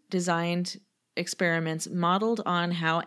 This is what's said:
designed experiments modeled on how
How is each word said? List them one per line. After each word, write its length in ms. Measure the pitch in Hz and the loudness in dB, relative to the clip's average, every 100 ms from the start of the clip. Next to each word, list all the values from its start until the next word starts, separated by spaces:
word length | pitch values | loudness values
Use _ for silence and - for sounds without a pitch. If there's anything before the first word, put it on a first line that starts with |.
| - | -4
designed 720 | 185 175 170 170 175 180 - _ _ _ - | -2 2 0 2 0 -2 -8 _ _ _ -8
experiments 720 | 175 - 175 165 160 160 - | -6 0 0 2 0 -4 -4
modeled 520 | 180 175 190 220 233 - | 0 2 2 2 0 0
on 240 | 175 175 | 0 0
how 300 | 175 165 165 | 0 0 0